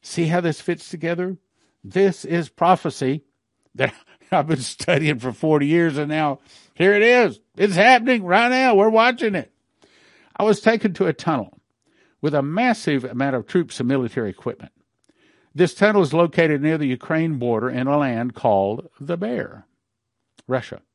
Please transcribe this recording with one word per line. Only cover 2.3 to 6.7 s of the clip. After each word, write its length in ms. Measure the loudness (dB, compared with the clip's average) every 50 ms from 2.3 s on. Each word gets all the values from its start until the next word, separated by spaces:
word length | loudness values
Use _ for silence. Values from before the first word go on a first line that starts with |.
| -4 -4 -4 -6
prophecy 720 | _ 0 2 2 2 2 0 -8 -6 -4 -4 -4 -4 -4 _ _ _ _ _ _ _ _ _ _ _
that 180 | -2 -2 -2 -2 -8 _ _ _
<laughs> 180 | _ _ _
I've 160 | 0 0 0
been 100 | 0 -2
studying 600 | -4 -4 -10 -12 _ -4 -2 -2 0 0 0 -2
for 140 | -2 -4 -8
forty 340 | -8 -4 -2 0 2 2 2
years, 320 | 2 2 2 2 0 -2
and 120 | -4 -6 -4
now 300 | -4 -2 -2 -2 -4 -6 _ _ -20 -20 _ _